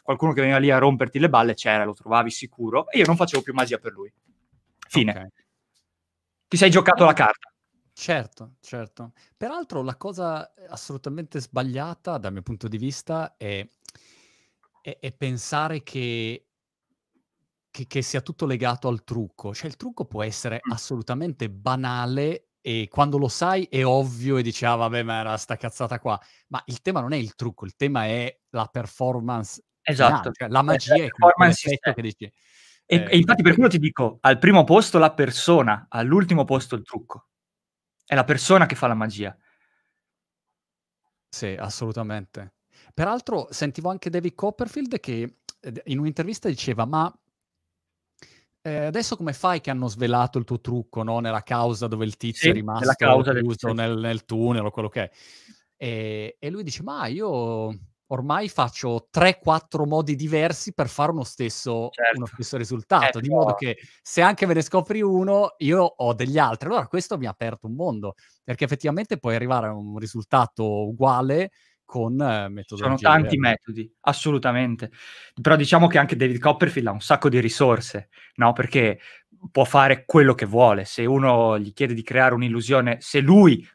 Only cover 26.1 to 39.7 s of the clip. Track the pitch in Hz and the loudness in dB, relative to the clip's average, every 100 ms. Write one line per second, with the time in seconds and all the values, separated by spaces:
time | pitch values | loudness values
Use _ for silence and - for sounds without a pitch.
26.1 | 104 _ _ - 131 - 123 180 185 120 | -6 _ _ -12 -12 -10 -10 -6 -4 -4
27.1 | 151 107 - 117 - 95 - 139 135 110 | -6 -6 -8 -10 -8 -14 -4 -2 -2 -2
28.1 | 117 123 - _ 117 107 127 107 - 127 | -4 -6 -12 _ -8 -6 -8 -10 -6 -4
29.1 | 123 117 120 104 - _ _ - 135 127 | -4 -4 -6 -8 -14 _ _ -4 4 4
30.1 | 143 - - 120 127 143 - - 160 143 | 4 -2 -8 -2 0 2 0 2 2 0
31.1 | - 175 175 175 165 147 139 - 117 113 | 4 6 8 6 4 0 -2 -4 -4 -6
32.1 | - 104 _ _ _ _ _ - 170 175 | -8 -16 _ _ _ _ _ 0 0 4
33.1 | 175 175 233 175 175 247 170 147 - 117 | 4 6 6 6 6 4 4 -2 -2 -4
34.1 | - 135 131 170 190 135 190 - 175 156 | 2 2 4 6 6 8 6 6 4 4
35.1 | 156 127 - - 170 117 104 - 117 120 | 4 -2 0 4 4 4 0 -4 -4 2
36.1 | 180 175 170 135 131 - 117 - 117 - | 2 4 2 2 -2 -2 -10 -10 -14 -14
37.1 | - _ _ _ _ _ _ _ _ - | -20 _ _ _ _ _ _ _ _ -2
38.1 | 139 127 135 - 190 165 135 123 110 110 | 2 2 2 6 6 6 2 -2 0 -4
39.1 | 101 101 - _ _ _ | -6 -10 -12 _ _ _